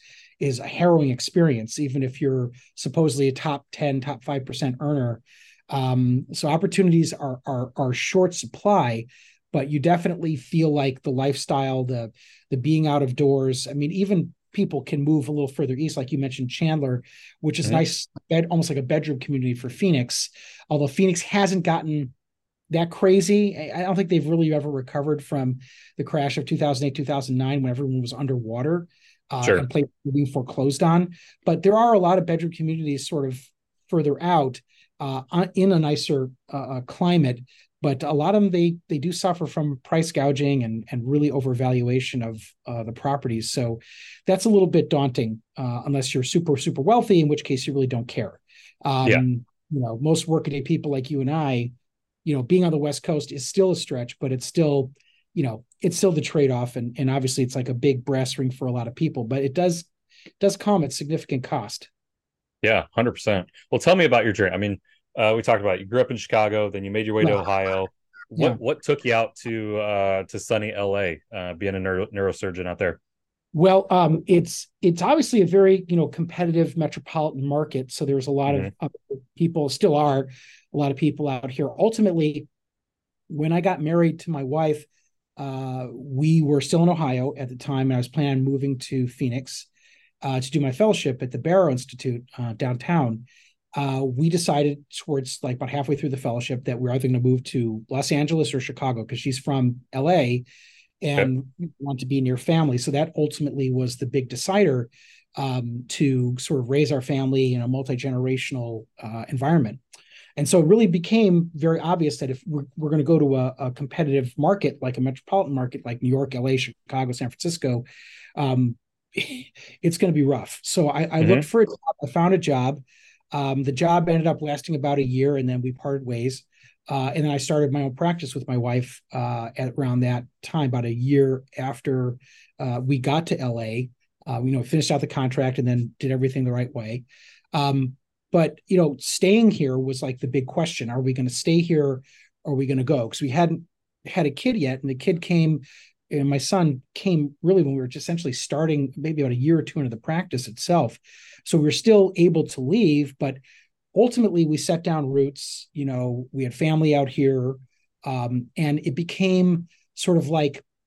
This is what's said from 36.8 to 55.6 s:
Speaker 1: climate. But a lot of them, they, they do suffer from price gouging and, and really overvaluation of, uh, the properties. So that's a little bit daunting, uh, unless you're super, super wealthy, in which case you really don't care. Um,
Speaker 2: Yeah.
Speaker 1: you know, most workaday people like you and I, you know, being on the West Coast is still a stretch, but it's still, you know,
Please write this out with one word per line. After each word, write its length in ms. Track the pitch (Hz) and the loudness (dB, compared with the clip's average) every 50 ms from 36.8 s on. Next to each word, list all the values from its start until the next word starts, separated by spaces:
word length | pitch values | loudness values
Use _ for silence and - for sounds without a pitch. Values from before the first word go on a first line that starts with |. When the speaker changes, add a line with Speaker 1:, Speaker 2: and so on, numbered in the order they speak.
Speaker 1:
climate. 580 | 127 - - - 180 175 175 175 147 127 123 120 123 - _ _ _ _ _ _ | -8 -10 -6 -2 2 4 4 4 4 4 0 -2 -8 -16 _ _ _ _ _ _
But 220 | - 147 135 127 | -2 -2 -2 -2
a 100 | 147 143 | -2 -2
lot 220 | 156 143 147 175 202 | 0 0 2 4 4
of 80 | 214 | 4
them, 80 | 208 196 | 4 4
they, 280 | 175 175 170 170 170 170 - - | 4 4 2 2 0 -2 -6 -6
they 80 | 170 147 | -4 -4
do 140 | 127 175 | -2 -4
suffer 340 | 175 - - 190 175 170 175 | -4 -2 0 0 0 0 -4
from 340 | 135 - - 151 147 143 131 - | -4 -2 -2 -2 -2 -4 -6 -4
price 280 | - - 165 165 165 | 0 0 0 0 0
gouging 520 | - 151 135 139 143 131 143 143 139 135 120 | 0 0 2 2 2 2 2 2 2 2 0
and, 200 | 113 110 113 107 - | -2 -4 -6 -8 -6
and 180 | - 123 117 127 | -6 -6 -2 0
really 220 | 143 147 151 147 | 2 2 2 2
overvaluation 1000 | 123 139 127 131 127 120 131 127 127 123 120 120 123 131 127 - - 127 117 113 | 2 0 0 0 0 0 2 2 2 2 2 2 0 0 0 -2 -4 -6 -6 -6
of, 140 | 110 110 - - _ _ _ | -8 -10 -14 -20 _ _ _
uh, 180 | - 123 117 113 | -10 -8 -8 -8
the 80 | 113 | -8
properties. 600 | 113 - - 143 139 139 - 131 113 113 113 - | -8 -6 -4 -2 -2 -2 -2 -4 -4 -4 -4 -4
So 280 | - 143 123 117 117 117 - - - - - - - - _ | -4 -4 -2 -2 -4 -6 -10 -16 -20 -20 -20 -20 -20 -6 _
that's 200 | - 190 190 190 | 0 2 2 4
a 40 | 226 | 4
little 180 | 214 202 185 170 | 6 6 6 6
bit 220 | 170 170 151 - | 4 4 2 2
daunting, 540 | 170 143 139 139 127 - 120 110 110 110 - _ _ - | 2 2 2 2 0 0 -2 -2 -4 -6 -10 _ _ -8
uh, 260 | 135 123 120 120 - | -6 -4 -4 -4 -4
unless 260 | 147 139 139 131 - | -2 -2 -2 -2 -2
you're 120 | - 139 127 | -2 -4 -2
super, 340 | - - 180 170 165 143 127 | 0 0 0 0 0 0 0
super 240 | - 170 131 135 | -2 -2 -4 -2
wealthy, 380 | 135 170 226 240 233 226 202 170 | 2 4 4 4 4 4 4 4
in 80 | 160 147 | 4 4
which 160 | 147 147 - | 2 -2 -2
case 240 | - 143 131 - - | -2 -4 -4 -4 -4
you 60 | 139 | -2
really 120 | 139 135 | -2 0
don't 220 | 127 131 120 117 123 | 0 -2 -4 -6 -6
care. 320 | - - 110 95 - - _ _ _ - - - _ _ - | -6 -6 -6 -6 -8 -16 _ _ _ -20 -20 -20 _ _ -4
Um, 240 | 147 139 131 131 131 | -2 0 2 4 4
Speaker 2:
Yeah. 140 | 104 - 127 127 123 117 120 - _ _ _ - | 4 4 2 2 0 -2 -6 -10 _ _ _ -6
Speaker 1:
you 100 | 156 139 | -4 -4
know, 200 | 127 113 113 117 | -4 -4 -4 -2
most 260 | 139 156 160 160 - 170 | 0 2 2 0 0 0
workaday 340 | 160 156 - - 139 143 131 | -2 -2 -2 -2 -6 -6 -2
people 280 | - 165 139 165 156 | -2 -2 -2 -2 -2
like 200 | 143 135 131 - | -4 -4 -4 -4
you 100 | 151 139 | -4 -2
and 80 | 131 131 | -2 -2
I, 420 | 151 160 156 139 131 120 117 120 120 _ _ _ _ _ _ _ _ _ - | -2 0 0 0 0 -2 -2 -4 -8 _ _ _ _ _ _ _ _ _ -6
you 120 | 165 147 | -4 -2
know, 60 | 135 | -2
being 240 | 127 120 180 185 180 | 0 2 2 4 4
on 60 | 170 | 4
the 80 | 156 147 | 2 0
West 240 | 147 147 143 - - | 0 -2 -4 -4 -4
Coast 280 | - 165 151 127 - | -4 -2 -2 -4 -6
is 160 | 139 139 127 - | -8 -10 -10 -4
still 220 | - 196 190 185 | 0 2 2 4
a 60 | 175 | 2
stretch, 420 | 170 - - 143 123 120 123 - _ | 0 -4 -6 -6 -8 -8 -8 -10 _
but 140 | - 131 | -6 -4
it's 160 | 131 127 - - | -4 -4 -6 -4
still, 440 | - 175 165 151 143 139 131 131 - _ _ _ _ _ _ _ - | 0 2 2 4 2 2 0 -2 -6 _ _ _ _ _ _ _ -4
you 80 | - 139 | -4 -2
know, 200 | 127 110 110 | -2 -4 -8